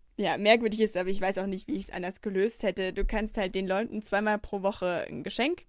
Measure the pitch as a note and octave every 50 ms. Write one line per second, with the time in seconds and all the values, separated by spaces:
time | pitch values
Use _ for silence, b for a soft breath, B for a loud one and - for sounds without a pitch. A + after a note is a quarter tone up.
0 | - - _ - G#3 E3+ D#3 B2 G3+ G#3 A3+ A#3 A#3 A3 G3+ A3 A3 G#3 - F3+
1 | F#3 F#3 G3 G3 F#3 F#3+ G3 F#3 F#3+ G3 F#3+ F#3 - - - F#3+ G3 - - F3+
2 | F3+ F3+ F#3+ - - G#3+ G3 F#3 G3 A#3 A3+ - - G3+ F#3 - F#3+ F#3 F#3 G3
3 | G3+ - - G#3+ G#3 G#3+ - A#3 G3 F#3 - F#3+ G3 F#3 F#3 G3 A3+ - - G#3+
4 | G#3+ - - G3 G#3 G#3+ G#3 G#3 - - - G3+ F#3 G3 G3+ - F#3+ F3+ F3 -
5 | - - - - D3 G3+ - - A#3 D4 F4+ - -